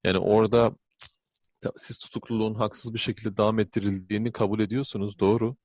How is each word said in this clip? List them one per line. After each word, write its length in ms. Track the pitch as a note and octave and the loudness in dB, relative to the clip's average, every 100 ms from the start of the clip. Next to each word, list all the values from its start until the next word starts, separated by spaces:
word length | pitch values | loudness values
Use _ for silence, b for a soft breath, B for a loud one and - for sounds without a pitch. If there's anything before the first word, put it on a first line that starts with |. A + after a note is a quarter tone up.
Yani 140 | F#2 F#2 | 0 0
orada 580 | F#2 G#2+ A2 A#2 A#2 - _ _ - _ _ _ _ _ | 4 4 4 4 2 0 _ _ -18 _ _ _ _ _
ta-, 120 | - - | -10 -10
siz 220 | - A2+ | -14 -14
tutukluluğun 560 | - - - A2+ A2 | -10 -10 -6 -2 -2
haksız 400 | A2 G#2+ - A#2+ | -2 -4 -4 -8
bir 60 | A2+ | -6
şekilde 380 | - - A2+ G2 | -6 -4 -6 2
devam 220 | G#2+ A2 | 2 2
ettirildiğini 720 | G#2 - G2+ G2 F#2 G#2 A#2 | 0 0 0 -2 -4 -2 -2
kabul 280 | - G#2 G#2+ | 0 0 0
ediyorsunuz, 600 | G#2 B2 C#3 G#2+ G2+ G2+ | 0 -2 -4 -4 -6 2
doğru. 360 | G2 A2+ A2+ C3+ | 4 4 0 -6